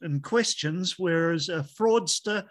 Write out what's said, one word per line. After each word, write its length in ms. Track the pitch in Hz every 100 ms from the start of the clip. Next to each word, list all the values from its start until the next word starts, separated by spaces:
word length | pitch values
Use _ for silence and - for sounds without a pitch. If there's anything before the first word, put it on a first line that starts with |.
and 220 | 170 143
questions, 760 | 143 233 226 - 151 165 185 -
whereas 520 | 180 165 165 165 147
a 120 | 165 143 -
fraudster 680 | 220 226 175 - 208 208 202